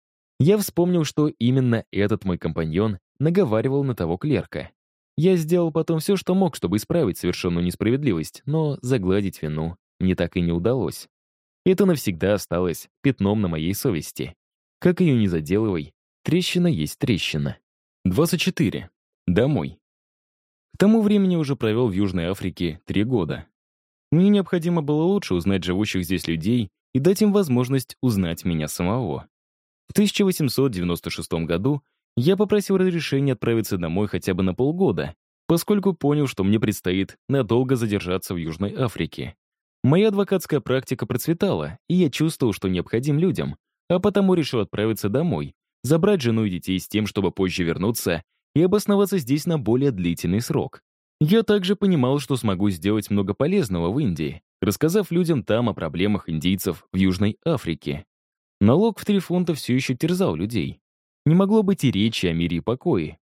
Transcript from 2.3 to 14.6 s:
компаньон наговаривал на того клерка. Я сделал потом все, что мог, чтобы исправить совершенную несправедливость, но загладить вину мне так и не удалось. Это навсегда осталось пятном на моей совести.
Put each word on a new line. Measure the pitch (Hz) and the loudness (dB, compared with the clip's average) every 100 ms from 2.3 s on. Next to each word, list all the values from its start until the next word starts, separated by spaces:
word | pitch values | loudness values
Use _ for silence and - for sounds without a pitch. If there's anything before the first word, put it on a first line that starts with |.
| 87 | -2
компаньон | 85 80 80 82 110 95 _ - | -2 -4 -2 0 0 -4 _ -2
наговаривал | 147 175 151 110 131 139 | 0 2 2 2 0 0
на | 139 113 | -2 -2
того | 82 85 | -2 -2
клерка. | 151 110 - 73 - _ _ _ _ - | -2 -2 -2 -10 -12 _ _ _ _ 0
Я | 175 185 | 2 2
сделал | 156 175 170 | 2 0 2
потом | 160 160 160 | 0 -2 -2
все, | 175 196 | 0 -2
что | - | 0
мог, | 185 180 - | 0 0 -2
чтобы | 87 104 | -2 -2
исправить | - 170 117 85 | 0 0 0 -2
совершенную | 87 - 90 85 | -4 -2 -2 0
несправедливость, | 87 - 104 135 147 85 - - 135 | -2 -2 0 0 0 -2 -4 -10 -6
но | 160 151 135 | -2 -2 -4
загладить | 123 131 92 98 98 - | -2 0 2 0 -2 -6
вину | 78 76 80 87 _ - | -6 -4 -6 -8 _ -4
мне | 92 87 | -2 0
так | 85 92 | -2 -2
и | |
не | 85 | 0
удалось. | 85 98 131 82 - - _ _ _ _ _ 185 | 0 0 0 -2 -8 -16 _ _ _ _ _ 0
Это | 190 196 | 4 4
навсегда | 156 - 82 95 | 2 -2 -2 0
осталось | 104 - 85 90 80 - _ | 0 -2 -2 -2 -4 -10 _
пятном | 139 - 98 110 | -2 0 0 0
на | 92 | -2
моей | 80 82 | -2 -4
совести. | 101 135 82 - - 65 - _ _ | -2 -2 -2 -6 -10 -10 -12 _ _